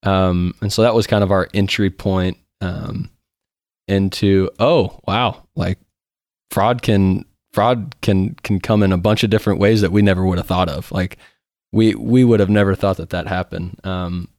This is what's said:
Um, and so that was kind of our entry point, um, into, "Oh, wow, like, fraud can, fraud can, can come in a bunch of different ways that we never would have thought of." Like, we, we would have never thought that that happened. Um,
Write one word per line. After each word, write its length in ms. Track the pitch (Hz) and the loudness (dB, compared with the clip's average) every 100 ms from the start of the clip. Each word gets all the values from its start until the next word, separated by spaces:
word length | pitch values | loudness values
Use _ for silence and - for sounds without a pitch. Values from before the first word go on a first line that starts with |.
Um, 500 | 101 95 92 90 87 - | 0 2 2 0 -2 -4
and 120 | 104 | -6
so 100 | - | 0
that 120 | 113 | 2
was 140 | 113 104 | 2 2
kind 160 | 107 | 0
of 80 | 98 | 2
our 160 | 95 90 | 0 0
entry 360 | - 101 - 101 | -2 -2 0 -2
point, 460 | - 104 95 92 90 _ _ | -2 -2 -2 -2 -6 _ _
um, 500 | 95 90 - - - _ _ _ _ _ _ _ - | -8 -8 -8 -10 -10 _ _ _ _ _ _ _ -2
into, 600 | 98 98 - 101 95 95 - | 0 0 0 2 2 2 0
"Oh, 400 | 123 165 92 - - | 2 2 0 -4 -4
wow, 360 | 101 123 - _ - | -2 -2 -6 _ -6
like, 220 | 87 95 _ _ _ _ _ _ _ | -6 -6 _ _ _ _ _ _ _
fraud 300 | - 104 123 | -2 0 0
can, 420 | - 101 95 95 - _ _ | 0 2 2 0 -4 _ _
fraud 440 | - 110 123 104 - | 0 0 0 -4 -6
can, 340 | - 98 98 - | 0 0 0 -6
can 160 | - 98 | -4 -4
come 240 | - 107 | 0 2
in 80 | 98 | 2
a 60 | 92 | 2
bunch 260 | 98 107 | 0 0
of 60 | 110 | 2
different 280 | 107 107 92 | 0 0 0
ways 220 | 101 110 | 2 2
that 100 | 95 | 2
we 100 | 101 | 2
never 220 | 101 92 | 2 2
would 140 | 95 87 | 0 -2
have 80 | 80 | -2
thought 220 | 90 90 | -2 -2
of." 240 | 69 - | -4 -8
Like, 240 | - 92 - - _ _ _ _ | -4 -6 -8 -20 _ _ _ _
we, 240 | 107 110 - | 2 2 0
we 260 | 113 123 | 0 4
would 160 | 123 113 | 4 4
have 100 | 98 | 4
never 260 | 104 101 92 | 2 2 0
thought 220 | 98 95 | -2 -2
that 120 | 82 | -6
that 160 | 90 87 | -8 -6
happened. 540 | 92 90 87 87 - | -6 -6 -8 -10 -10
Um, 440 | 95 92 87 90 87 | -8 -8 -6 -8 -10